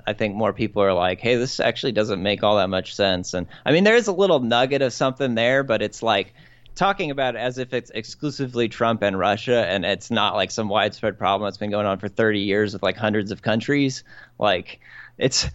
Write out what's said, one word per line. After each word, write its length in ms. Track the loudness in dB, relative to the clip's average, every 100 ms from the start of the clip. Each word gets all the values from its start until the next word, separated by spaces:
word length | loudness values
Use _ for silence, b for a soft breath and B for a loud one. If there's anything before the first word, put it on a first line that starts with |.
| -6
I 80 |
think 220 | -2 -4 0
more 180 | -2
people 300 | -2 -4 2
are 100 | 2
like, 260 | 4 0 0
"Hey, 160 | 0 0
this 220 | 0 0
actually 340 | -2 0 -2
doesn't 280 | -2 -2 0
make 220 | -2 0
all 140 | 2 2
that 120 | 2
much 240 | -2 -6
sense." 400 | -2 0 0 -2
And, 140 | -6 -6 B 2
I 60 |
mean, 120 | 4
there 120 | 6 4
is 120 | 2
a 60 |
little 260 | 0 4 4
nugget 440 | 2 2 2 0
of 100 | -2
something 400 | 0 -2 0 -2
there, 300 | 2 2 2
but 180 | 2 -2
it's 220 | -2 -4
like 320 | 0 0 0 b b b b 0
talking 340 | 0 0 -4
about 260 | -2 -2 -2
it 40 |
as 180 | -4 -4
if 160 | -4
it's 160 | -6 -6
exclusively 800 | -10 -10 -8 -8 -6 -6 -2 -2
Trump 320 | 0 0 2
and 160 | 0 2
Russia, 480 | 0 0 2 2 2
and 160 | 0 0
it's 260 | -2 -2
not, 240 | 0 0 0
like, 160 | -2
some 180 | -2 -2
widespread 480 | 0 0 0 -4 -2
problem 300 | 0 0 -2
that's 100 | -6
been 140 | -4
going 160 | -2 0
on 100 | -2
for 100 | -4
thirty 320 | 0 2 2
years 320 | 0 2 0
with, 100 | 0
like, 120 | -4 0
hundreds 360 | 0 0 -2
of 100 | -4
countries. 640 | -2 -2 0 0 0 -4 -14 B B _
Like, 420 | 0 0 -2 -16 B B B -2
it's, 320 | 0 0 -4